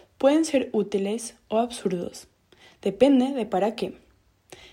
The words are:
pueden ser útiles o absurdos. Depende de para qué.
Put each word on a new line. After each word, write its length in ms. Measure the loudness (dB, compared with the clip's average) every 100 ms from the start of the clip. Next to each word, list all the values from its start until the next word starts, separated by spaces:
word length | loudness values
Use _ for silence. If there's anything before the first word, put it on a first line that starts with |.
| _ 0
pueden 260 | 2 4
ser 240 | 2 0 0
útiles 640 | -2 -2 -2 -4 -6 -10 -16 -4
o 100 | -2
absurdos. 680 | -2 -4 -6 -4 -8 -14 -20 _ _ _ -20 _
Depende 500 | -4 4 4 6 2
de 140 | -2 -4
para 280 | -2 -2
qué. 200 | -4 -8 -10 _ _ _ _ _ -20 -20